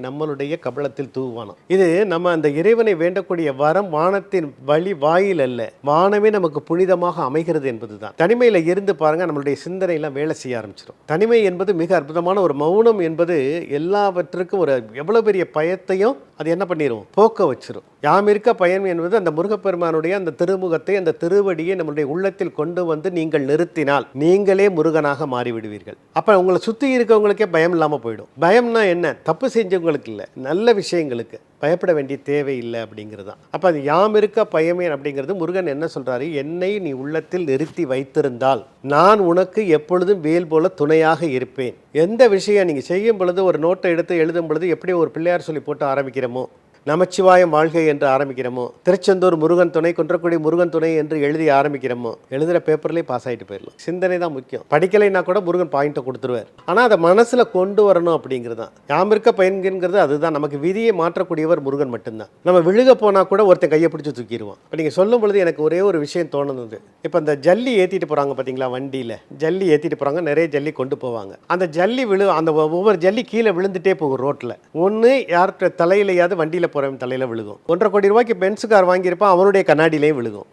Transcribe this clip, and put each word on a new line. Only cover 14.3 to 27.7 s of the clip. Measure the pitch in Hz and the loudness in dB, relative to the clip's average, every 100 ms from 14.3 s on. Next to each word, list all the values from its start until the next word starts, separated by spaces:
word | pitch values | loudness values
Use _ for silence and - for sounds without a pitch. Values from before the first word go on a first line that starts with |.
| 175 180 196 | -6 -4 -2
ஒரு | 151 131 113 | 0 0 -4
எவ்வளவு | 117 160 226 | -8 0 2
பெரிய | 214 190 160 | 2 0 -2
பயத்தையும் | 151 160 185 185 190 214 277 - - | -2 -4 -4 -4 0 0 -2 -10 -8
அது | 156 | -4
என்ன | 165 180 | -2 -2
பண்ணிரும்? | 165 143 110 98 | -2 -2 -4 -4
போக்க | - 220 220 | 2 2 4
வச்சிரும். | 170 120 - 104 - _ | -2 -2 -10 -16 -18 _
"யாம் | 147 180 208 | 0 2 2
இருக்க | 208 233 | 2 0
பயம்" | 214 175 190 | 0 0 0
என்பது | 196 170 175 220 | -2 -4 -2 -2
அந்த | 175 | 0
முருகப்பெருமானுடைய | 151 196 208 196 175 170 156 165 | -2 -4 -4 -2 -2 -2 -2 -2
அந்த | 202 175 131 | -4 -4 -4
திருமுகத்தை, | 175 190 185 160 - 196 | -2 -2 -2 -4 -2 -2
அந்த | 165 175 | -2 -2
திருவடியை | 170 196 196 165 165 190 | 0 0 0 -2 -4 -4
நம்மளுடைய | 156 147 | -4 -4
உள்ளத்தில் | 135 165 196 - 175 | -4 -2 -4 -4 -6
கொண்டு | - 156 175 | -6 -6 -4
வந்து | 175 156 185 | -4 -4 -4
நீங்கள் | 175 160 151 | -4 -2 -2
நிறுத்தினால், | 135 156 175 160 139 143 117 | 0 0 -2 -2 0 0 -2
நீங்களே | 131 156 190 202 196 202 | -2 2 4 4 4 2
முருகனாக | 170 160 156 147 139 151 | 2 2 2 0 -2 -4
மாறிவிடுவீர்கள். | 123 123 113 107 104 - - _ | -4 -4 -6 -8 -12 -16 -20 _
அப்ப | 160 - 196 | -2 4 4
உங்களை | 185 175 | 4 0
சுத்தி | - 220 277 254 | -2 -2 0 2
இருக்கவங்களுக்கே | 220 220 208 202 208 | 4 4 4 0 0
பயம் | 165 170 | 2 2